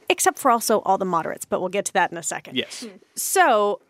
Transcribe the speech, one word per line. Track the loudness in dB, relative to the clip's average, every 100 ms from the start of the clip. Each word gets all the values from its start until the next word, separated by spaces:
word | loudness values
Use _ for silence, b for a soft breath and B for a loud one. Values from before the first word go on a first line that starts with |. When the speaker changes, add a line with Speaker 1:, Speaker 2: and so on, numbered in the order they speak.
| -4
Speaker 1:
Except | 0 0 0
for | 2
also | 2 2 0
all | 2 0
the |
moderates, | 2 -2 -2 -8
but | -4 -4
we'll | -2
get | -4
to | -2
that | 0 0
in | -2
a |
second. | -8 -8 -8 -8
Speaker 2:
Yes. | -6 -10 -16 -18 _
Speaker 1:
So | -8 -2 2 4 4 2 -2 -6